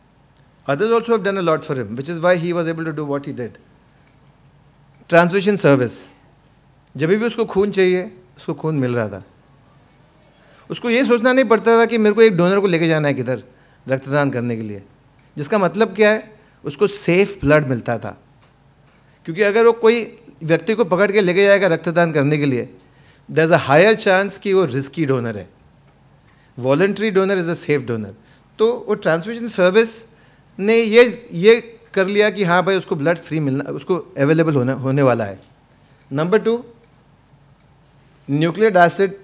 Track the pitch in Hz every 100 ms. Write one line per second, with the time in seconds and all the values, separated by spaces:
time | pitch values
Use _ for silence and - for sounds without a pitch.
0 | _ _ _ _ _ _ - 143 220 233
1 | 233 226 185 196 170 156 147 135 104 117
2 | 143 170 170 180 170 170 160 165 160 156
3 | 147 139 143 123 113 - _ _ _ _
4 | _ _ _ _ _ _ _ _ _ _
5 | - 170 175 196 190 202 156 139 120 -
6 | - _ _ _ _ _ _ _ _ 139
7 | 160 214 233 226 220 190 208 190 185 180
8 | 180 - _ - - 147 160 151 127 120
9 | 107 95 - _ _ _ _ _ _ _
10 | _ _ _ _ _ _ _ 165 240 233
11 | 240 240 247 262 240 214 226 233 226 233
12 | 214 208 226 175 175 196 196 165 165 156
13 | 147 139 120 120 - _ _ _ 120 131
14 | 135 143 139 123 120 113 107 101 - _
15 | _ _ _ - 147 220 180 175 220 190
16 | 208 220 - - _ _ - - 202 202
17 | - 175 196 - 139 151 139 123 117 117
18 | 104 - _ _ _ _ _ _ _ _
19 | _ _ - 165 208 208 233 226 226 233
20 | 214 - - - 160 160 - 214 196 175
21 | 202 202 180 175 202 202 185 160 175 170
22 | 170 151 139 147 143 123 - - _ _
23 | _ _ - 151 160 165 120 143 202 220
24 | 208 185 202 196 208 190 165 127 139 -
25 | 143 131 117 104 90 _ _ _ _ _
26 | _ _ _ _ _ - 127 143 196 196
27 | 214 190 190 196 170 170 - 147 117 113
28 | 104 101 _ _ _ - 220 240 - 208
29 | 185 165 185 233 233 202 180 196 226 -
30 | - _ _ _ _ - 196 226 226 226
31 | 247 196 - 170 202 233 - - _ 196
32 | 190 208 208 202 180 175 180 190 - 175
33 | 147 170 - 156 143 135 - 143 - 180
34 | - - 139 160 165 143 123 135 131 139
35 | 135 117 101 95 - _ _ _ _ _
36 | _ 139 170 214 220 233 - - _ _
37 | _ _ _ _ _ _ _ _ _ _
38 | _ _ - 143 165 165 220 180 170 165
39 | 196 196